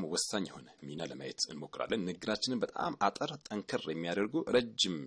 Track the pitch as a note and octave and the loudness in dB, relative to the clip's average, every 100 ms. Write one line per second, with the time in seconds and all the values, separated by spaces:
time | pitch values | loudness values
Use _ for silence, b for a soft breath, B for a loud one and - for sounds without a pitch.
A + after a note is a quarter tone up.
0 | D#2+ E2+ - G#2 E2+ - - - C#2+ D#2 | 0 0 0 0 -2 -6 -16 -14 -10 -6
1 | - - - - - D2+ - - - A2+ | -6 -6 -8 -4 -4 -4 -8 -4 0 0
2 | F2+ E2+ - G#2 B2+ B2 - - E3+ C#3+ | 0 -2 -2 0 0 0 0 0 -2 4
3 | G2+ - D3+ D3 - G#2+ - C3+ - D#2+ | 2 2 -4 -4 -6 -6 -2 -2 0 -2
4 | E2+ F2+ G#2+ D#3 - B2 A#2 A2 F#2+ D#2+ | 0 2 2 2 4 4 4 2 2 2